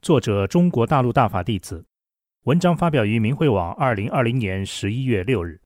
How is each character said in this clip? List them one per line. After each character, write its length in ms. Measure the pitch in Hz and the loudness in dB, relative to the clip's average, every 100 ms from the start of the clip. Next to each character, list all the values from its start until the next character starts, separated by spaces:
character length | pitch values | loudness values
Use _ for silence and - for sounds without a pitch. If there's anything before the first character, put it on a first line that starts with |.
作 180 | - 160 | 2 0
者 240 | 110 101 98 | 2 -2 0
中 240 | 175 175 | 2 2
国 160 | 120 117 | 2 0
大 160 | 147 | 2
陆 100 | 123 | 2
大 160 | 117 113 | 2 0
法 140 | 101 | 0
弟 160 | 87 104 | -4 -6
子， 260 | - 82 - _ _ _ _ _ | -6 -16 -16 _ _ _ _ _
文 160 | - 160 | 0 2
章 180 | 175 165 | 2 2
发 140 | 175 | 2
表 120 | 147 | 2
于 140 | 104 113 | 2 2
明 180 | 110 143 | 0 2
慧 140 | 156 | 2
网 240 | 101 85 | 2 0
二 220 | 101 135 107 | -2 -2 0
零 120 | 104 | -2
二 100 | 156 | 0
零 160 | 117 127 | 0 0
年 260 | 104 95 | -2 -4
十 300 | 98 - 98 | -6 -6 -4
一 120 | 113 131 | -4 -2
月 180 | 107 | -2
六 200 | 90 120 | 0 -2
日。 160 | 85 80 | -2 -10